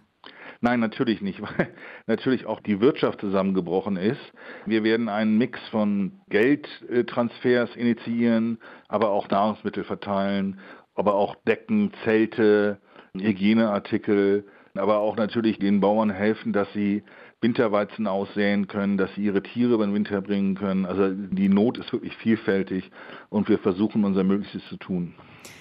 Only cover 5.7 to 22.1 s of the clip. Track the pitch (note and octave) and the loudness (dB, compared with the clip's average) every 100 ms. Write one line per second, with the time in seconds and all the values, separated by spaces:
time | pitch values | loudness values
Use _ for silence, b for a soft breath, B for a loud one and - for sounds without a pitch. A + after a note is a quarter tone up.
5.7 | A2 G#2 G2+ F#2+ - - G2+ B2 C#3+ - | -2 0 0 -2 -6 -2 2 4 2 -4
6.7 | - - A#2+ A#2 - A#2+ - B2+ B2 A2+ | -16 -4 -2 0 -2 -4 -2 0 2 0
7.7 | - A#2+ A2+ - A#2 A#2 A2+ A2+ A2+ B | -2 0 0 -2 0 2 2 0 -4 B
8.7 | B B G#2 G#2+ G2+ - G2 G#2+ G2+ G2+ | B B 0 0 0 0 2 2 0 -6
9.7 | G2 - G2 G2+ G2 G2 G2+ G2 F#2+ B | -6 -6 -8 -4 -2 0 -2 -2 -6 B
10.7 | B B - G2 G2+ G2+ - - A2 - | B B -2 0 2 0 -2 -2 -2 0
11.7 | G#2+ G2+ - A#2 A2 A2 - G#2+ G#2 G#2 | 0 0 -2 0 2 2 2 4 4 2
12.7 | G2+ B B B F#2 G#2 F#2+ G2+ A2+ A2+ | -2 B B B -4 -2 2 2 4 2
13.7 | G2+ - G#2 - G2+ G2 G2+ G2+ B B | 0 -2 -4 2 2 4 2 -2 B B
14.7 | G2 G2 G#2+ G#2+ G2+ G#2 A#2 A2+ F#2+ G2 | -4 0 2 2 0 -2 0 0 0 0
15.7 | G2+ G2 G#2+ A2 F#2+ G#2+ G#2+ A#2 G2+ G2 | 4 4 2 0 0 -2 -2 -2 -2 -2
16.7 | G#2 G#2 G#2 - B B B A#2 A#2+ A2+ | -2 -2 -2 -6 B B B -2 2 2
17.7 | G2+ G#2 - G#2+ F#2+ G2 G#2 G2+ G2+ G2 | 0 -2 -4 -4 -4 -4 0 0 0 -2
18.7 | G#2 G2 G2 F#2 - G#2 G2 - A#2+ B2 | -2 0 0 -2 -2 0 0 -2 -2 2
19.7 | A2+ G2+ G#2 G2+ G2+ G2 G2+ G2 F#2+ G2 | 2 2 0 -2 -2 -2 0 0 0 0
20.7 | F#2+ F#2 F#2 F#2+ F#2+ G2 F#2+ G2 G2 A#2 | 0 0 2 0 0 -4 0 4 4 4
21.7 | A#2+ - A#2+ - | 0 -6 -6 -8